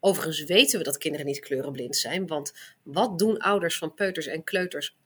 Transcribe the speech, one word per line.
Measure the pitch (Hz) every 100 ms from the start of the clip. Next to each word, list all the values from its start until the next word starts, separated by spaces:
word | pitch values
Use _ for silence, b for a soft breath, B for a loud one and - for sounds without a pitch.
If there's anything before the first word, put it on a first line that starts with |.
Overigens | 202 185 160 151
weten | 151 180 277 208
we |
dat | 151 139
kinderen | 160 147 143
niet | 139
kleurenblind | - 131 139 131 120 123
zijn, | 113 170 180
want | 156 143 B B B
wat | - 147 240 175
doen | 214 214
ouders | 185 202 170 -
van | 160
peuters | - 196 185 147
en | 160
kleuters | - 185 180 190 190 _